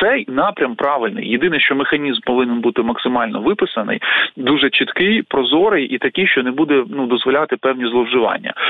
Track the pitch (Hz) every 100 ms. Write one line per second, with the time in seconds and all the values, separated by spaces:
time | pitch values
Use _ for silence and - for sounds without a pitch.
0 | 202 269 165 131 190 190 135 113 143 143
1 | 113 107 - 120 175 147 - 139 135 151
2 | 143 123 - 123 123 120 120 120 117 117
3 | 127 127 113 104 120 208 180 117 104 113
4 | - - - - 127 147 147 - 135 -
5 | 185 220 - 135 120 151 214 185 123 127
6 | 135 175 190 135 127 131 156 143 120 139
7 | 123 123 131 143 156 127 131 127 120 120
8 | 117 123 107 90 - -